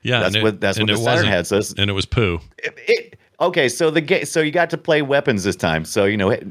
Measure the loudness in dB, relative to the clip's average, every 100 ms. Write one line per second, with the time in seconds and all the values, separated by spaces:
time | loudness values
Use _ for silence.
0 | -2 0 2 2 0 0 -2 0 0 0
1 | 2 2 2 0 0 0 -2 -2 -2 -2
2 | -2 0 0 -2 -8 -12 -12 -6 -2 -2
3 | -2 -20 _ -4 -2 2 0 0 0 0
4 | 0 -2 0 -2 0 0 0 -2 0 0
5 | 2 0 2 0 -2 0 0 -2 -2 0
6 | 2 2 0 0 -4